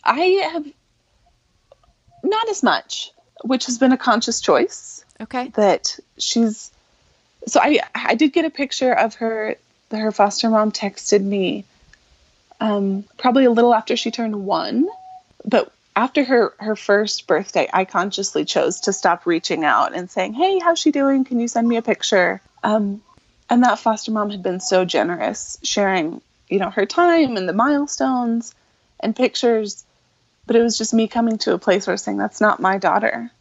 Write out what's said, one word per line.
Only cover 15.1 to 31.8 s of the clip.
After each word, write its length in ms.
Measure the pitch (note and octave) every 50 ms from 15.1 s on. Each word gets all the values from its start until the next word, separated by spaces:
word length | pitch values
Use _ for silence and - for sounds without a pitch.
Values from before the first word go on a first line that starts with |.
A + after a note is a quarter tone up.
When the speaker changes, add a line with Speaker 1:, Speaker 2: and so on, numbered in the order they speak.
| - - _ _ _ _ -
Speaker 1:
but 280 | - - G#3 - - _ _ _ _ _
after 260 | - A#3 C4 _ D4+
her, 320 | C4+ A#3+ C4 A#3+ G#3 - - _
her 160 | G#3 G#3+ G#3+
first 500 | G3+ - - G3+ G3+ G#3+ G#3 - - -
birthday, 420 | - F3 D3+ G3 - - F#3 C#3+ -
I 120 | - F#3 F#3+
consciously 600 | - - F#3+ - G3+ F#3 - G3 - - D3+ D3+
chose 360 | - - D#3+ C3+ C#3 F3+ -
to 100 | - -
stop 340 | F#3+ - - F#3 E3+ F3 -
reaching 380 | F3+ E3+ D#3+ - - F3 D#3 D#3+
out 300 | D3 A#2 G#2 - - -
and 120 | F3+ F3+ F3+
saying, 240 | - G#3 F#3 F#3+ G#3+
"Hey, 260 | B3 F4 F#4+ G4 F#4
how's 180 | E4+ F4 E4+ E4
she 140 | - D#4
doing? 320 | C#4+ C#4+ C#4 C4+ C#4 C4+ C4
Can 160 | - B3 A#3
you 80 | A#3 A#3+
send 200 | - A#3 A#3 A#3
me 80 | A#3+
a 60 | A3+
picture?" 580 | A#3 - G#3 - - - - F#3+ F3+ F3 F#3+ G3 _ _ _ _
Um, 400 | - G#3+ G#3+ A3 G#3 G3+ G3+ G#3+ _ _ _ _ _ _ _ _ _ _
and 140 | A#3+ A#3+ B3
that 160 | B3 G#3 -
foster 320 | - A3+ A3 G#3+ - -
mom 180 | A3 G#3+ G#3 G3+
had 140 | G#3 G3 F3+
been 160 | F#3+ F3+ F#3
so 240 | - - G3 F#3 F#3
generous, 720 | F3+ - - - E3+ F4+ E4 - - G#3+ - - - - - -
sharing, 580 | - - G#3 G3+ G3 F#3+ F#3 D#3 D#3+ - - _ _ _ _ _ _
you 120 | F#3 G3
know, 100 | F#3+ -
her 160 | - A3 G3
time 500 | G3+ - - F4 F4 E4+ E4 D#4 B3+ A#3+
and 100 | G3+ F#3 F3+
the 40 |
milestones 1000 | F3+ G3+ A#3 C#4 D4 C#4+ C#4+ C#4+ - - C4+ C4+ C4 B3 B3 A#3 A3+ A#3 A#3 - _ _ _ _ _ _ _ _ _ _
and 140 | - A3+ G#3+
pictures. 720 | - B3+ A#3+ - - - A#3+ A#3 A3 G#3+ G#3 - - _ _ _ _ _ _ _ _ _ _ _ _ _
But 100 | - A3+
it 60 | A3+
was 160 | A#3 A#3 A3 -
just 160 | A3+ - -
me 140 | A3+ A3+ G#3+
coming 280 | - A#3+ A#3 A#3 A3 G#3+
to 140 | - G#3+ F#3
a 40 | F#3+
place 280 | - - F#3 G3+